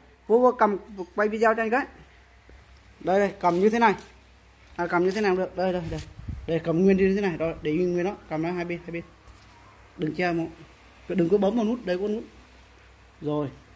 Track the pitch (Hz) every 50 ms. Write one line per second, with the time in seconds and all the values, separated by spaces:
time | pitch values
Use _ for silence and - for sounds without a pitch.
0 | - _ _ _ _ - 214 240 247 247 240 247 226 208 202 180 - - 208 190
1 | 175 - - 202 214 214 214 220 226 226 226 226 226 220 226 269 294 - - -
2 | - - - - _ _ _ _ _ - - - - - - - - - - -
3 | - 165 185 202 202 190 190 - - 175 170 175 190 214 220 233 233 214 185 -
4 | - - - - - - - _ _ _ _ _ - - - - 175 170 175 170
5 | 180 190 185 220 214 196 185 185 185 - - - 185 190 180 180 165 160 160 156
6 | - - - - - - - - - - 165 160 160 170 160 165 190 196 196 185
7 | 196 190 190 208 202 190 165 151 160 165 160 - - 156 151 170 180 180 175 175
8 | 175 196 214 - - - 156 156 160 170 180 180 170 175 175 165 165 170 170 170
9 | 170 - - - _ - - - - - - - - - - - - - - -
10 | - 156 147 - 180 - 170 170 165 - - - - - - - - - - -
11 | - - 175 190 170 165 196 208 202 196 226 240 214 214 240 240 - 185 180 180
12 | 202 214 214 226 - - - - - - - - - - - - - - - -
13 | - - _ _ 156 147 151 151 147 135 139 - - - -